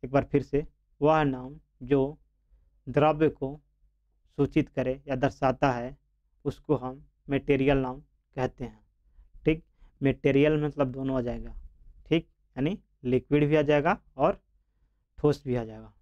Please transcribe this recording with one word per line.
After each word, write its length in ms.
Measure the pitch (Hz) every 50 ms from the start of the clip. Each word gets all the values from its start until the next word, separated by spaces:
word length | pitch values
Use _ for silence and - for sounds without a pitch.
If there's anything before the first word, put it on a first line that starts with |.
| -
एक 60 | 123
बार 140 | 131 139 131
फिर 180 | - - 143 139
से, 240 | - - 139 156 - _ _ _ _ _ _
वह 220 | 143 147 156 156 151
नाउन 380 | 143 131 127 127 131 143 160 _ _ _ _ 131
जो 360 | 123 143 139 131 139 156 _ _ _ _ _ _ _ _ _ _ _ _ _ _
द्रव्य 420 | 131 123 147 143 156 156 151 160 151
को 300 | 151 _ 143 131 143 151 _ _ _ _ _ _ _ _ _ _ _ _ _ _ _ -
सूचित 300 | 143 135 - 156 143 -
करे 320 | _ - 127 127 131 139 _ -
या 80 | 135
दर्शाता 540 | 127 131 139 - - 135 131 123 - - 139 123
है, 240 | 120 120 127 139 _ _ _ _ _ _ _ _ _ _
उसको 320 | 147 - - - - 151
हम 260 | 123 123 127 131 143 156 _ _ _ _ -
मटेरियल 480 | 143 139 139 - 143 135 135 139 143 139
नाउन 220 | 131 127 127 139 - _ _ _ _ _ _
कहते 280 | 135 127 127 - _ 131
हैं, 160 | 113 107 - _ _ _ _ _ _ _ - - _ _ - -
ठीक। 200 | - 160 165 - _ _ _ - - _ _ 139
मटेरियल 600 | 139 135 - - 143 135 139 143 151 156 151 147
मतलब 280 | 147 143 147 143 131 120
दोनों 240 | 135 135 135 131 131
आ 20 |
जाएगा, 340 | 120 120 117 117 113 113 - - - - _ _ - - - - - -
ठीक, 200 | 151 170 165 _ _ _ _ _ _
यानी 220 | - 131 156 196 - _ _ _ _ -
लिक्विड 440 | 127 127 127 123 _ 143 147 147 143
भी 80 | 151
आ 60 | 156 151
जाएगा 360 | 143 147 147 143 - 151 - _ _ _
और 240 | 131 139 170 202 - _ _ _ _ _ _ _ _ _ _ _ _ _ _ _ -
ठोस 240 | - 147 143 147 143
भी 100 | 139 123
आ 80 | 123 117
जाएगा 280 | 110 110 110 110 110 101 _